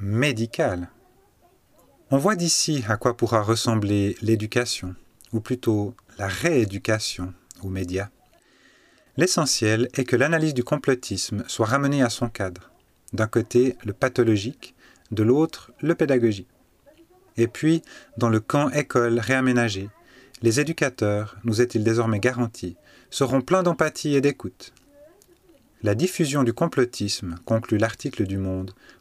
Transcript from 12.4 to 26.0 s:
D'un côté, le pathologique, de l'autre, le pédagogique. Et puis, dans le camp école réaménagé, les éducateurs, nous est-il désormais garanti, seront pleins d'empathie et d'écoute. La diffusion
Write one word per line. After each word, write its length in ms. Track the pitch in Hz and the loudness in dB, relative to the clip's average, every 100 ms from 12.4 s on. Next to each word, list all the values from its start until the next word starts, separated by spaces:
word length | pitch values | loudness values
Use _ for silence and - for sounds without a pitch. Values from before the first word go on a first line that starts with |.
| 92 90 - _ _ _ - | -6 -6 -18 _ _ _ -8
D'un 140 | 104 110 | -2 0
côté, 500 | 120 110 123 127 - | 0 2 4 4 0
le 80 | 107 | -8
pathologique, 840 | - 131 123 113 107 110 - - _ - _ _ | -2 0 2 4 2 0 -10 -18 _ -20 _ _
de 120 | 104 | 2
l'autre, 500 | 110 139 160 - - _ | 4 4 2 -2 -20 _
le 140 | 147 | -2
pédagogique. 540 | 165 151 131 117 101 - _ _ _ - _ _ _ _ - | 0 2 4 2 0 -8 _ _ _ -20 _ _ _ _ -2
Et 120 | 113 | -2
puis, 340 | - 156 165 - - - - | 2 2 2 -2 -18 -16 -2
dans 120 | 117 | 2
le 120 | 110 | 2
camp 300 | - 143 143 | 2 0 2
école 480 | 143 135 123 120 117 | 0 0 0 2 0
réaménagé, 720 | 110 131 131 123 117 98 101 - _ - - - | 2 2 2 2 0 -4 -10 -14 _ -20 -20 -2
les 200 | 113 117 | 0 2
éducateurs, 760 | 147 165 139 - 104 104 107 - | 0 -2 -4 0 0 0 -4 -6
nous 160 | 117 107 | -2 0
est-il 240 | 123 113 | 2 2
désormais 360 | 107 113 113 104 | 2 2 0 0
garanti, 560 | 127 123 113 - 90 - _ - _ | 0 0 -4 -4 -12 -12 _ -20 _
seront 300 | - 131 135 | -2 0 0
pleins 220 | 127 190 | 2 2
d'empathie 520 | 175 165 156 - 151 | 2 2 0 0 0
et 60 | 143 | 2
d'écoute. 520 | 139 139 92 - - - _ 285 - _ _ _ _ _ _ _ | 2 0 -10 -14 -20 -20 _ -20 -20 _ _ _ _ _ _ _
La 120 | 104 | -2
diffusion 480 | 107 | 0